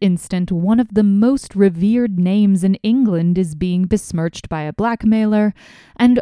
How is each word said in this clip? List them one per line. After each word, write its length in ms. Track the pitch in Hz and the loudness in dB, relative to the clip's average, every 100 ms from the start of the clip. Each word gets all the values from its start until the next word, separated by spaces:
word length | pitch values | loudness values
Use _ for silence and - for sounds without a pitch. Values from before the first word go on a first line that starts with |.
instant, 500 | 202 175 - 185 180 | 0 -2 -4 -4 -4
one 260 | 175 180 233 | -2 0 0
of 140 | 240 | 0
the 100 | 208 | 0
most 540 | 202 196 233 277 - 196 | 2 2 2 0 -2 2
revered 640 | 196 165 202 240 240 180 | 2 2 0 0 0 0
names 440 | 180 202 208 190 | 0 2 2 2
in 120 | 190 190 | 0 -2
England 560 | 214 254 226 170 170 175 | 0 0 2 0 0 0
is 160 | 175 | -2
being 320 | 151 180 180 185 | -4 -4 -2 0
besmirched 640 | 214 - 170 165 - - | -2 -2 -6 -6 -6 -10
by 140 | 160 | -8
a 100 | 151 | -8
blackmailer, 800 | - 226 233 220 220 214 214 214 - - - - - | -6 -4 -2 0 0 2 0 0 -4 -12 -20 -16 0
and 240 | 247 247 | 2 2